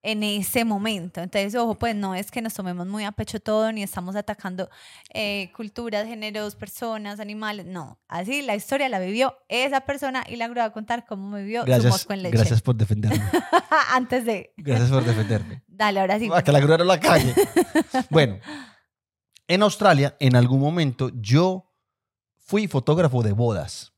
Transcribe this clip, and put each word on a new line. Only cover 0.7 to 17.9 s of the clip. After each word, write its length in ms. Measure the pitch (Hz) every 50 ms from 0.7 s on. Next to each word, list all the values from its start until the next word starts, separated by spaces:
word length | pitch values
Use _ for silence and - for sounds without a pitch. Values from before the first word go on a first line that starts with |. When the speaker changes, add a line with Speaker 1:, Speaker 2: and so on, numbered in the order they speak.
| 214 202 202 226 220 196 165 185 _ -
Speaker 1:
Entonces, 340 | 170 180 - 208 196 202 202
ojo, 200 | 247 233 226 214
pues, 180 | - - 233 220
no 200 | 208 202 190 190
es 160 | 180 208 -
que 100 | - 247
nos 140 | 226 226 -
tomemos 320 | - 196 185 180 180 175
muy 180 | 185 202 214 214
a 60 | 202 208
pecho 280 | - 214 - - 214
todo, 300 | _ - 214 214 220 220 220
ni 100 | 214 202
estamos 320 | 196 - - 180 180 190
atacando, 520 | 208 208 - 208 _ - 190 180 185 190 - _ - - - - - _ - -
eh, 380 | - 220 202 202 202 190 180 _
culturas, 500 | - 233 208 _ - 240 233 214 202 214
géneros, 480 | 220 233 220 214 214 208 214 214 208 208
personas, 640 | - 220 208 - - 247 233 220 214 208 202 202 208
animales. 460 | 214 202 208 214 214 214 208 208 180
No, 320 | 165 185 180 151 117 - _ _ _
así 340 | - 170 185 196 269 285 285
la 120 | 254 208
historia 340 | 208 202 - - 277 285 269
la 120 | 220 190
vivió 360 | 185 185 202 226 262 262 254 _ _ _
esa 320 | - 240 262 285 269 269 269
persona 420 | - 277 277 285 269 254 262 - -
y 80 | 214
la 100 | 240 226 233
grúa 160 | 240 240 233
va 40 | 220
a 40 | 214
contar 320 | 226 214 - 233 240 240
cómo 320 | _ 220 196 190 202 208
vivió 260 | 202 196 202 220 240 240
su 40 |
Speaker 2:
Gracias, 260 | 127 127 123 110 123 113
Speaker 1:
mosco 200 | 190 - - 202
en 100 | 196 185
leche. 140 | 175 117
Speaker 2:
gracias 260 | 113 110 101 113 113 -
por 140 | - 123
defenderme. 460 | 110 110 95 107 104 104 107 - 104 104
Speaker 1:
<laughs> 680 | 95 - 349 - - - 349 349 - 392 - - - -
Antes 320 | 262 254 240 254 254 233
de 300 | 233 220 185 - _ _
Speaker 2:
Gracias 320 | - 156 143 127 113 120 123
por 140 | 135 135 123
defenderme. 580 | 120 113 107 110 101 113 104 98 80 - - _
Speaker 1:
Dale, 340 | _ _ 190 214 208 196 190
ahora 180 | 190 185 202 214
sí. 100 | 226 220 165
Speaker 2:
A 100 | 180 -
que 100 | - 143
la 80 | 143
grúa 180 | 139 147 160 165
no 60 | 175
la 140 | 180 190 156
cague. 340 | 175 - - 160 - 131 120 -
Speaker 1:
<laughs> 60 | 403 - - 339 330 - - 302 - -